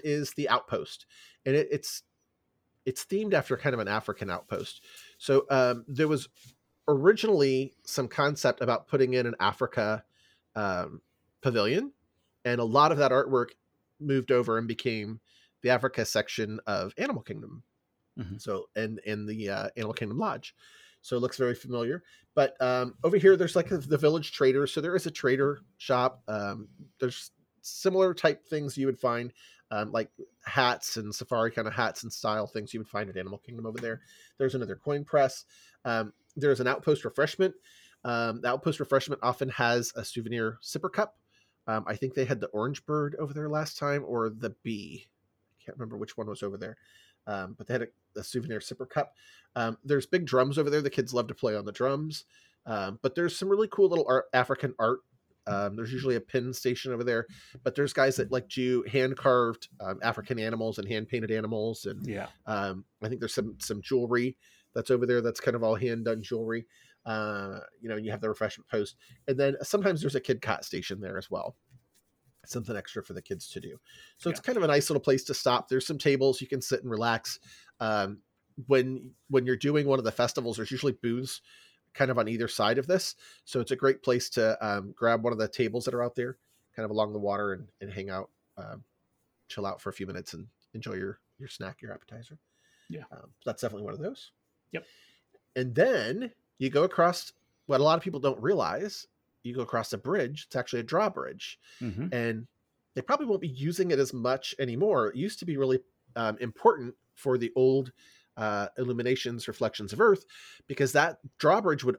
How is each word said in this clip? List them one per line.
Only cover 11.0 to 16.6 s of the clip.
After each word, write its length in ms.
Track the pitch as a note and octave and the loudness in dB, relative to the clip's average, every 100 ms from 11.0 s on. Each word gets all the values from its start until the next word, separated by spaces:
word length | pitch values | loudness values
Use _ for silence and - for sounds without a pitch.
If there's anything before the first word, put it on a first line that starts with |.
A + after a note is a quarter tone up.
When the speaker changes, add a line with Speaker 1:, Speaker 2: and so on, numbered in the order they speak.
| _ _ _ _ | _ _ _ _
Speaker 1:
pavilion, 500 | C3+ A2+ G#2 E3 C#4 - _ _ _ _ B2 | 0 2 2 0 -2 -10 _ _ _ _ -2
and 160 | A#2+ | 0
a 40 | A#2 | 4
lot 260 | C3+ D3+ | 8 8
of 80 | D3 | 8
that 120 | C3+ | 6
artwork 380 | B2+ C#3 B2+ A#2+ - _ _ _ - | 6 4 2 2 -6 _ _ _ -8
moved 320 | D3+ C3+ B2 | 0 0 4
over 260 | B2 A2+ A2+ | 4 4 0
and 100 | A#2 | 0
became 520 | A2+ B2 A2 G#2 A2+ _ _ _ _ | -2 -2 -2 -4 -10 _ _ _ _
the 100 | A#2+ | 2
Africa 340 | B2 B2+ - A2 | 4 2 0 0
section 540 | G#2+ - - G#2+ G#2+ | 0 0 -2 -4 -4